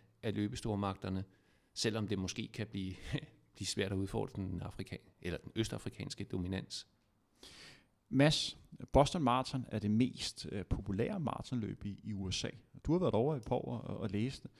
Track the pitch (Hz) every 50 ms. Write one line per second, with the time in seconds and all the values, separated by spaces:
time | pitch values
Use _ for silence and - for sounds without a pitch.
0 | - - _ _ - 113 101 104 104 104 131 110 - 117 104 98 101 98 95 -
1 | - 95 92 95 95 - - _ _ _ _ _ _ _ - - - 113 107 113
2 | 107 92 101 95 92 92 - - 113 - - - 107 107 - 101 95 92 90 -
3 | - - - 143 - - - - _ _ _ - 98 - - - 101 98 101 95
4 | 98 95 - 107 104 - - - 95 92 95 87 95 92 - - 98 - - -
5 | - - _ _ - 87 85 - - - - - 113 - - 107 - 104 - -
6 | - 95 - - 101 - - 92 90 90 95 95 - - - - - _ _ _
7 | _ _ _ _ _ _ _ _ - - - - - - - - _ _ _ _
8 | _ - - 135 139 156 151 - - - - - - - - - - - - 135
9 | 143 139 - 180 147 120 120 127 131 - - 131 123 - - 107 101 104 107 110
10 | 127 - - - - - - - - - - 101 90 - - - 101 104 101 92
11 | 120 - 208 196 156 127 - - - - - 123 107 104 98 - - 101 98 -
12 | - 110 107 98 98 92 95 - - - - - - _ - - - - 156 180
13 | 185 131 107 107 120 147 160 127 - - - - - - 123 117 - - 98 -
14 | - 107 92 101 110 127 131 - - - - -